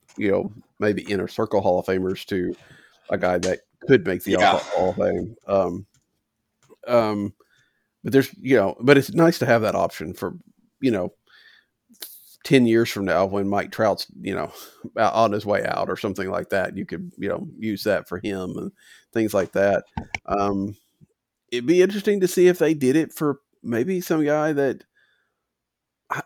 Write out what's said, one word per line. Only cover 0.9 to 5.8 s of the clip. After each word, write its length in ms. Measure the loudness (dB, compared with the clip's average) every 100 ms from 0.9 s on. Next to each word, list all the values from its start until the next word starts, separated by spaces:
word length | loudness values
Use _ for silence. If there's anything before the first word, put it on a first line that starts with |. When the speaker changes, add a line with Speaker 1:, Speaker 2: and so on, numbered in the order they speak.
| -2
Speaker 1:
inner 240 | -4 -4 -4
circle 340 | -4 -2 0
Hall 180 | 2 0
of 60 | 0
Famers 360 | -2 -2 -6 -6
to 280 | -4 -4 -8 -16 -20 _ _ -6
a 80 | -2
guy 220 | 0 0
that 220 | -2 -4 _ _ 4
could 180 | 4 4
make 180 | -4
the 100 | -2
Speaker 2:
Yeah. 240 | 2 4 2
Speaker 1:
Hall, 20 |
Hall 300 | 0 0 0
of 40 | 0
Fame. 380 | 0 -2 -6 -12 -2
Um, 380 | 0 0 -4